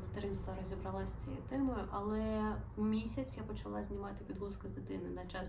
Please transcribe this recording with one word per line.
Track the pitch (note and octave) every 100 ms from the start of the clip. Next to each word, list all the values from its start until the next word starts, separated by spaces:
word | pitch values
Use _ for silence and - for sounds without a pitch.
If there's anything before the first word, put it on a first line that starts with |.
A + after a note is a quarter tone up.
| F#3
материнства | G#3 G3 G3 F#3+ F#3+
розібралася | F#3+ F#3+ F#3+ F#3+ F#3+ -
з |
цією | - - -
темою, | C4 C4+ A#3+ -
але | G3+ G3+ G#3+ A3 G#3+ G#3+ G#3+ - -
в |
місяць | G#3+ A3 A3 B3 C4 -
я |
почала | G#3+ G#3 - B3
знімати | G3+ G3+ G3+ G3+ -
підгузки | F#3+ G3+ G3+ G3
з |
дитини | G3 - F#3+ F3+
на | F3+ F3+
час | F#3